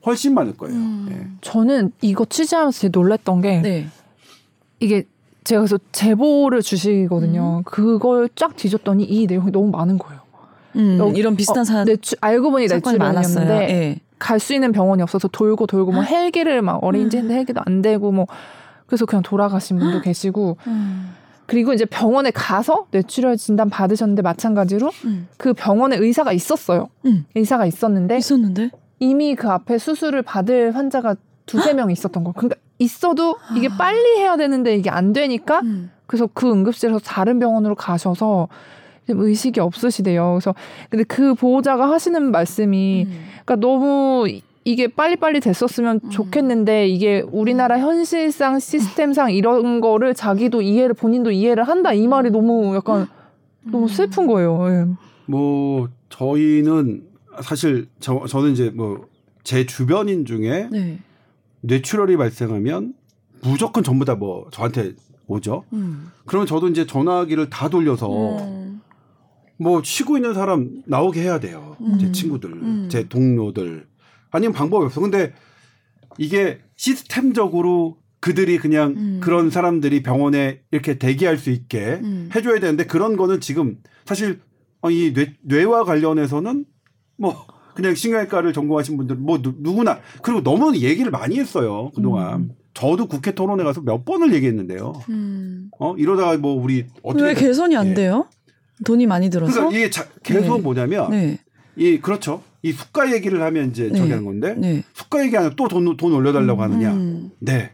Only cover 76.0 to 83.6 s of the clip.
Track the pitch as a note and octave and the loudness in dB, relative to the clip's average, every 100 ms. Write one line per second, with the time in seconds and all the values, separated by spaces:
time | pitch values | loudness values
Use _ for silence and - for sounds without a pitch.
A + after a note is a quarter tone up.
76 | _ - D3+ G3 F#3+ B2 _ _ - C4 | _ -10 -4 0 -2 -4 _ _ -4 -4
77 | - B3 C4 A3+ G3 E3+ F3 F3+ E3 E3 | -4 -2 0 0 0 0 0 0 -2 -6
78 | _ _ F3 E3+ F#3+ E3+ D3+ D3+ D3 C#3 | _ _ -2 0 2 2 2 2 2 -2
79 | G#3 F#3 F3+ F3 E3 F3 F3 E3+ C#3+ C#3+ | -4 -4 0 2 2 0 0 0 0 0
80 | C3 C3 C#3+ C#3+ C#3 C3+ _ D3+ D3 C#3 | 0 0 2 0 -2 -6 _ -4 -2 -2
81 | B2+ C3+ F3+ D#3 - B2 - A2+ G#2 D3 | -2 0 0 0 -2 -4 -4 -6 -4 -6
82 | G#3+ F#3+ E3+ A3 A#3 G#3+ F3+ D3+ E3+ E3 | -6 -8 -4 -4 0 0 0 0 0 0
83 | G#3+ G#3 F#3 F#3+ - C#3+ | 0 0 0 0 -2 -2